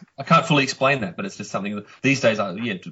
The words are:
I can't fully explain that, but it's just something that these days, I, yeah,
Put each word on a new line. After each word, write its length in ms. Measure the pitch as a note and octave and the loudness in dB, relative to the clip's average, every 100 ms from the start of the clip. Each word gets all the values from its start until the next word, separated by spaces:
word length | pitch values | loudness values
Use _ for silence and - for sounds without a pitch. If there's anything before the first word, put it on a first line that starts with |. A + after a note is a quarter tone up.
| - - | -14 -14
I 60 | |
can't 220 | - E3 - | 2 4 4
fully 180 | D3 | 2
explain 380 | C3 - C3+ C#3 | 2 2 2 2
that, 140 | G2 E2 | -2 -6
but 100 | G2 | -10
it's 120 | - | -10
just 140 | G2+ | -8
something 240 | G#2+ G2+ G#2 | -6 -4 -6
that 100 | - - | -10 -4
these 180 | C3 C3+ | 0 2
days, 180 | A#2 G#2+ | 2 2
I, 140 | G2+ | -2
yeah, 220 | F2+ A#2 F#2 E2+ | -4 -6 -6 -10